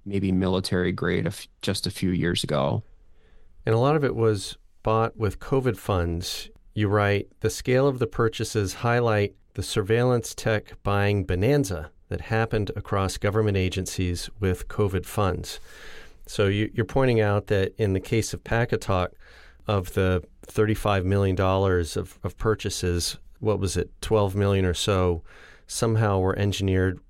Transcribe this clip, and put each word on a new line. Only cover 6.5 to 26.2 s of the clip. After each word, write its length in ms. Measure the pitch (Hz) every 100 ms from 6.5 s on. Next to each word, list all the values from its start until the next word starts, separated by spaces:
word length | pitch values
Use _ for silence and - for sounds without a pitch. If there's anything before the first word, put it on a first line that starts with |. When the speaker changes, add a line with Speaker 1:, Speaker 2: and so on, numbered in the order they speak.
| - -
Speaker 2:
You 140 | - 104
write, 400 | 104 104 101 - -
"The 100 | 110
scale 380 | - - 127 139
of 100 | 127
the 80 | 117
purchases 680 | - 113 - 110 110 95
highlight 600 | - 117 120 120 107 101 - _
the 80 | -
surveillance 720 | - - 101 117 123 120 -
tech 480 | - - 107 - -
buying 420 | 101 101 101 101
bonanza 640 | 92 90 110 147 117 82 76 - -
that 140 | 90
happened 480 | - 113 113 110 98
across 440 | - - 101 95 -
government 400 | 104 104 107 98
agencies 720 | 90 92 87 - 90 85 - -
with 280 | 98 90 -
covid 360 | - 104 90
funds." 560 | - - 98 87 - - - - - - - - -
So 200 | - 98
you, 240 | 101 107
you're 140 | - 104
pointing 340 | 135 131 113
out 280 | 104 104 -
that 260 | 101 95 -
in 160 | 107
the 80 | 95
case 320 | - 117 -
of 120 | -
Packetock, 640 | - 117 117 107 - 95 87 - - - - - -
of 260 | 104 90
the 300 | - 92 90 - -
thirty-five 600 | - - 107 107 107 98
million 320 | 92 98 98 92
dollars 600 | 95 95 98 90 82 -
of, 200 | 90 -
of 160 | - -
purchases, 800 | 113 104 101 - 92 90 - - - -
what 180 | 107 98
was 180 | 95 85
it, 140 | - -
twelve 340 | - 110 101
million 300 | 98 101 98
or 80 | 92
so 500 | 85 - 98 90 85 - - - - -
somehow 480 | - 117 110 110
were 200 | 98